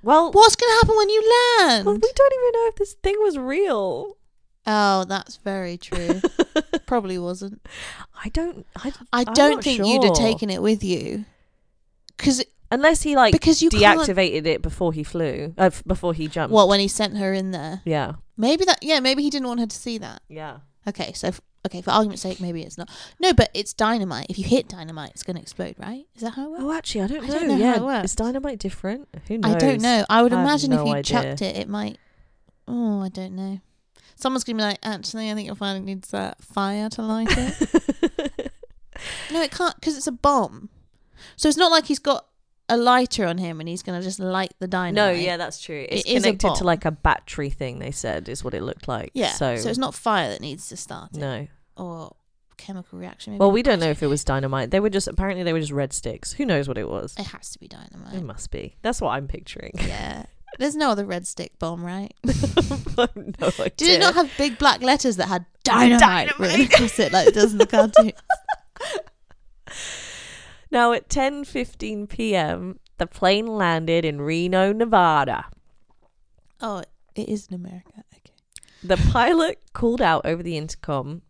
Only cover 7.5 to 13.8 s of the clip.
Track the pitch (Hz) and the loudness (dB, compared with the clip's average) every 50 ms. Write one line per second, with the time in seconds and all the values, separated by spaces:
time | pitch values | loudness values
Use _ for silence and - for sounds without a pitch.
7.5 | 208 - _ - - - - - - - - - - - - 214 - 311 330 349 | -14 -16 _ -20 -16 -16 -14 -14 -14 -16 -18 -20 -18 -14 -12 -4 -2 -2 -2 -2
8.5 | - - - - _ - - 269 - - 247 _ - 240 240 214 220 269 285 294 | -6 -10 -18 -18 _ -10 -10 -10 -10 -10 -10 _ -2 -2 -2 2 6 6 6 6
9.5 | 453 - - 294 254 226 196 214 247 269 254 202 170 175 233 220 220 - 226 208 | 6 2 0 -2 0 0 2 2 4 4 4 4 4 4 2 2 2 0 -2 -4
10.5 | 185 180 180 214 220 208 208 190 180 143 - - - 208 214 - _ _ _ _ | -4 0 2 0 0 0 0 -4 -4 -4 -4 -6 -8 -8 -10 -12 _ _ _ _
11.5 | _ _ _ _ _ _ _ _ _ _ _ - _ - - 285 262 254 - _ | _ _ _ _ _ _ _ _ _ _ _ -20 _ 0 0 2 2 2 -2 _
12.5 | _ _ _ - 226 254 285 311 330 - - 311 285 269 247 220 - 320 - 320 | _ _ _ -4 -2 4 4 4 4 4 2 2 4 6 6 6 6 6 6 4
13.5 | 320 - 320 330 - - | 4 6 4 4 6 8